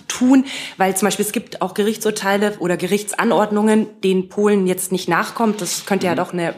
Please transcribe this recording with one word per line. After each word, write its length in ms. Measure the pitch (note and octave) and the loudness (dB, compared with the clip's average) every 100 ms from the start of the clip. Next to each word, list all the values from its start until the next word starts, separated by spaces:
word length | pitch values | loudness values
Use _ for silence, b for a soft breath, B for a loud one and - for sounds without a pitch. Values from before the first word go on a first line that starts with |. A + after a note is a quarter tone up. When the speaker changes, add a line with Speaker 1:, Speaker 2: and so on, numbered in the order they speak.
| - | -10
Speaker 1:
tun? 380 | - B3+ C4+ C4 B B - | 0 6 6 4 B B 0
Weil 180 | F#3+ F#3+ | 0 2
zum 120 | G3+ | 0
Beispiel 180 | F#3+ G#3 | 0 -2
es 60 | |
gibt 280 | A#3 - - | -4 -8 -6
auch 140 | F#3 | -6
Gerichtsurteile 800 | F#3 G#3 A3 G#3+ G#3+ G3 G3+ G#3 G#3 | -2 -2 0 -4 -2 0 0 0 -2
oder 160 | F3 F3 | -2 -2
Gerichtsanordnungen, 1120 | F3 G3+ G#3 - G#3 F3+ G#3 G#3 G#3+ G#3+ G#3+ - | -2 -2 -2 -2 2 2 2 2 4 2 2 -2
denen 240 | F#3+ F#3+ F#3 | 0 0 0
Polen 400 | - G#3 G#3 F#3 | 0 2 4 2
jetzt 240 | F#3 - | -2 -2
nicht 160 | F3+ - | -4 0
nachkommt. 520 | E3+ G#3+ - A3+ G#3 | 0 0 0 0 0
Das 240 | E3+ - - | -4 -6 -2
könnte 200 | G3 F3+ | 0 0
ja 60 | |
Speaker 2:
Mhm. 40 | E3 | 0
Speaker 1:
doch 160 | F3+ | -2
eine 220 | F3 E3 | -2 -4